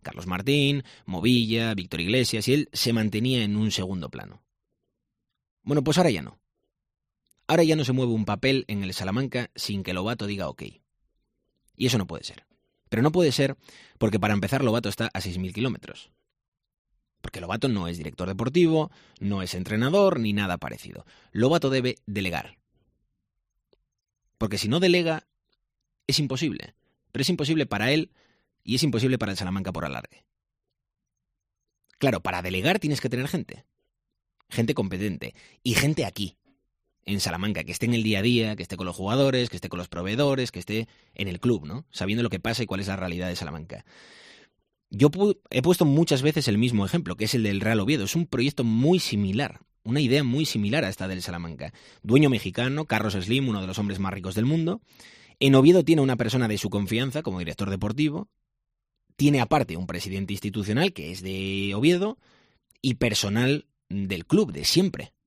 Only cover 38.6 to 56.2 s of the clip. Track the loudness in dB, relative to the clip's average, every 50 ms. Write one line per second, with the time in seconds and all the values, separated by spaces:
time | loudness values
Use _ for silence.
38.6 | -8 -10 -8 -8 -6 -6 -6 -6 -4 -2 2 2 2 4 2 0 -2 -2 -4 -8
39.6 | -10 -10 -8 -8 -10 -8 -8 -6 -6 -4 -2 0 2 2 2 0 -2 -4 -6 -10
40.6 | -8 -6 -4 -4 -4 -6 _ _ _ _ _ -8 -6 -6 -4 0 2 2 2 2
41.6 | 0 -6 -10 -10 -12 _ -8 -6 -4 -2 -2 -2 -2 -2 -4 -4 -4 -4 -4 -4
42.6 | -4 -4 -4 -6 -4 -4 -6 -4 -4 -6 -4 -4 -4 -6 -6 -6 -8 -8 -10 -10
43.6 | -12 -14 -16 -18 -18 _ -20 -20 -20 -20 -20 -20 -20 -20 -20 -20 -20 _ _ _
44.6 | _ _ _ _ _ -8 0 4 4 4 4 4 2 2 2 0 _ -4 -2 2
45.6 | 4 4 4 6 6 6 6 6 4 4 2 2 2 2 2 2 2 2 2 4
46.6 | 4 2 2 2 0 2 0 -2 -2 -2 -4 -4 -2 0 0 2 0 2 0 0
47.6 | 0 2 2 2 2 2 0 0 0 -2 0 -2 -2 -2 0 0 0 0 0 0
48.6 | 0 2 2 4 4 4 4 4 2 0 0 0 0 0 0 -2 -2 -4 -6 -12
49.6 | _ _ _ _ -6 -4 0 0 2 4 4 2 2 2 0 0 0 0 0 0
50.6 | 0 0 0 0 -2 -2 -4 -6 -6 -6 -6 -6 -8 -8 -8 -8 -8 -10 -10 -12
51.6 | -12 -14 -14 -16 -20 -20 -20 _ 0 4 6 6 6 6 4 2 -2 -4 -4 -4
52.6 | -2 -2 -2 -4 -4 -2 -2 -2 0 0 -2 -2 -2 0 0 0 0 0 -2 -2
53.6 | -4 -6 -4 -4 -4 -4 -2 -2 -4 -4 -4 -6 -6 -6 -2 0 0 2 2 0
54.6 | 0 -2 -4 -6 _ _ _ -20 -20 -20 -20 -20 -20 -14 _ 2 4 6 8 10
55.6 | 10 10 10 8 8 6 4 4 4 2 2 0